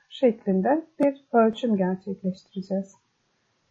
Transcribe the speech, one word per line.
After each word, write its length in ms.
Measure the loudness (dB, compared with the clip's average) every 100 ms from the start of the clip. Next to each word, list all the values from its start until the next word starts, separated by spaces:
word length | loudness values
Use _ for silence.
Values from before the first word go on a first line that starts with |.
| _
şeklinde 760 | 0 0 0 -2 0 2 0 -4 -2
bir 260 | -2 -2 _
ölçüm 460 | 2 2 2 -2 0
gerçekleştireceğiz. 1160 | 0 -4 -8 -8 -8 -8 _ -14 -6 -6 -6 _ _ _ _ _ _ _ _